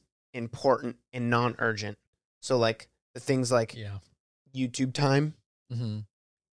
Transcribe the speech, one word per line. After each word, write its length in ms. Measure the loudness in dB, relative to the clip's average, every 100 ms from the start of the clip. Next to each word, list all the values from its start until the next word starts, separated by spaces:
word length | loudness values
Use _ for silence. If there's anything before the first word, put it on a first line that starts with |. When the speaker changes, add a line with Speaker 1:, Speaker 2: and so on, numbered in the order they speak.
| _ _ _
Speaker 1:
important 640 | -10 -8 0 2 2 0 -8 _
and 160 | -4 0
non-urgent. 680 | 2 2 0 -2 -2 -6 -10 _ _ _ _
So, 160 | -2 2
like, 320 | 2 0 -8 _ _ -6
the 40 |
things 300 | 0 0 2
like 220 | 2 2
Speaker 2:
Yeah. 260 | -6 -10 -12 -14 _ _ _ _
Speaker 1:
YouTube 400 | -4 -4 0 -2
time, 400 | 2 2 4 2 -4 _ _ -10
Speaker 2:
Mm-hmm. 260 | -6 -4 -6 -10 _ _ _ _